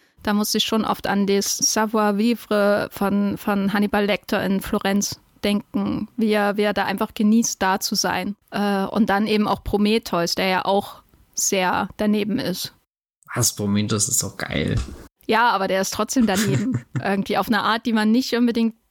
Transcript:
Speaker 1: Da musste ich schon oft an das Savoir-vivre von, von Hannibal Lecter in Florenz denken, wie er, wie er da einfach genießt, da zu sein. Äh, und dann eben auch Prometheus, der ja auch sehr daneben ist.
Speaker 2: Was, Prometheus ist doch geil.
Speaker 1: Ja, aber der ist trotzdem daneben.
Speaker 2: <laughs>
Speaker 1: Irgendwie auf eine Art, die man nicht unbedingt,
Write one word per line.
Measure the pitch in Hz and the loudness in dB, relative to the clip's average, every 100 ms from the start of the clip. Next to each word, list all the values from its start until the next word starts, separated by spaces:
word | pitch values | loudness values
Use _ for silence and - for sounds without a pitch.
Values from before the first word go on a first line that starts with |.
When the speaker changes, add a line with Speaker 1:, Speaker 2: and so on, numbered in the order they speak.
| _ _ | _ _
Speaker 1:
Da | 226 | -2
musste | 208 214 220 | 0 2 0
ich | |
schon | - 220 | 0 0
oft | - 202 - | 0 -2 -2
an | 196 196 | 0 2
das | 196 196 - | 2 0 -2
Savoir-vivre | - 220 214 220 208 202 233 226 - 208 202 202 - | 0 0 0 2 2 2 2 0 0 2 2 2 -2
von, | - 196 202 202 202 | -2 0 0 0 -2
von | - 202 196 | -2 0 0
Hannibal | 208 208 208 | 0 0 2
Lecter | 202 190 - 202 | 0 -2 -2 -2
in | 190 190 | 0 -2
Florenz | - 214 196 202 - - _ _ | -2 -2 0 0 -2 -8 _ _
denken, | 208 202 - 202 202 214 214 - | -2 -2 -2 -4 -2 -4 -6 -2
wie | 214 | 0
er, | 208 202 208 | 2 2 2
wie | |
er | 208 | 0
da | 202 | 0
einfach | 190 196 214 | -2 -2 -4
genießt, | - 208 226 233 - | 0 4 4 2 0
da | 190 196 | 0 0
zu | - | -2
sein. | 196 180 180 190 202 _ | -2 -2 -2 -4 -8 _
Äh, | 196 202 196 | -4 0 0
und | 190 - 202 | 0 0 2
dann | 196 214 | 2 2
eben | 214 208 | 0 0
auch | 208 | -2
Prometheus, | - 202 208 226 - 175 170 | -2 0 2 2 0 -2 -2
der | - 190 | 0 0
ja | 185 - | 0 0
auch | 196 - - _ _ _ | 0 -2 -10 _ _ _
sehr | - - 196 180 190 190 - | -6 -2 0 0 0 -2 -2
daneben | 214 208 208 196 | 0 0 0 -2
ist. | - 190 - - _ _ _ _ - | -4 -6 -8 -14 _ _ _ _ -8
Speaker 2:
Was, | - 117 | -2 -2
Prometheus | - 104 104 104 107 - | -2 0 0 0 0 0
ist | - | -2
doch | 101 - | -4 -6
geil. | - 71 - - - - - _ - | -6 -2 0 -2 -4 -10 -18 _ -2
Speaker 1:
Ja, | 226 240 | 2 2
aber | 196 190 | 2 0
der | 190 | 0
ist | 190 | -2
trotzdem | - 214 262 220 | -4 -2 2 2
daneben. | 190 208 127 233 123 - | 2 2 0 0 -4 -6
Speaker 2:
<laughs> | 127 | -6
Speaker 1:
Irgendwie | - 196 - 226 | -2 -2 -2 -2
auf | 262 | 0
eine | 208 | 0
Art, | - 226 240 | 0 -2 0
die | |
man | 220 214 | 2 4
nicht | 233 262 | 2 2
unbedingt, | 233 240 233 226 - _ | 2 2 2 0 -2 _